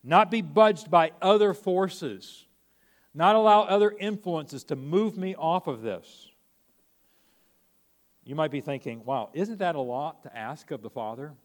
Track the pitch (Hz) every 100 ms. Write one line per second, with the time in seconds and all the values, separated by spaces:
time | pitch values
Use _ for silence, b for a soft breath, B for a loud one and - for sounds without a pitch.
0 | 127 175 208 226 165 151 214 196 - 170
1 | 160 - 185 208 208 180 196 185 190 -
2 | 147 95 - - _ _ _ _ _ _
3 | _ 147 180 220 220 208 185 202 208 208
4 | 202 208 185 165 143 135 - 135 139 180
5 | 214 220 190 190 160 180 175 120 110 90
6 | - - - _ _ _ _ _ _ _
7 | _ _ _ _ _ _ _ _ _ _
8 | _ _ - 143 156 143 - 139 139 117
9 | 113 135 107 151 208 214 180 156 123 127
10 | 151 - - 117 110 147 _ 135 107 127
11 | 110 117 147 131